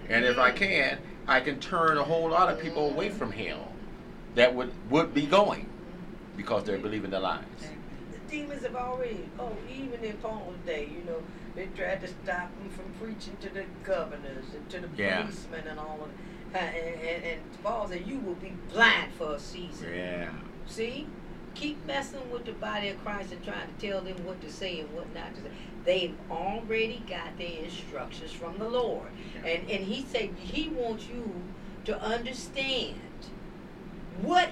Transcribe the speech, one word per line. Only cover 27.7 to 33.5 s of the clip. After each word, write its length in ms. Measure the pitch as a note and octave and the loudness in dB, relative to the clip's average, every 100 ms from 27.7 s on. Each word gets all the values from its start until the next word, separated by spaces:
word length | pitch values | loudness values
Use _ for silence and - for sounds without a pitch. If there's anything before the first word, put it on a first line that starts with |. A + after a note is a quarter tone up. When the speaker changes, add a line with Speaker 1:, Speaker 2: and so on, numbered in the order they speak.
| F3 E3 D3 - - D#3+ | -6 -6 -6 -6 -8 -8
Speaker 2:
from 260 | - E3+ F#3+ | -8 -6 -4
the 100 | A3 | 0
Lord. 420 | B3 A3+ D3+ - - - - E3 | 2 2 0 -6 -10 -10 -4 0
Speaker 1:
Yeah. 60 | |
Speaker 2:
And, 180 | E3 F#3 | 0 0
and 140 | G3 F#3+ | 0 0
he 160 | C4+ - | -2 0
said 220 | A#3 G3 F3+ | 0 0 -4
he 300 | F#3 D4+ D#4+ | -4 -2 0
wants 360 | C4 A#3 G#3+ - | 0 0 -2 -6
you 240 | A#3+ A3 F3+ - - - - - | -6 -4 -6 -8 -10 -10 -6 -4
to 160 | - | -2
understand 960 | G#3+ A#3 A#3+ B3+ - - C4+ B3+ D#3+ - - - - - - | 0 0 0 -6 -4 -2 0 0 0 -6 -10 -12 -12 -10 -12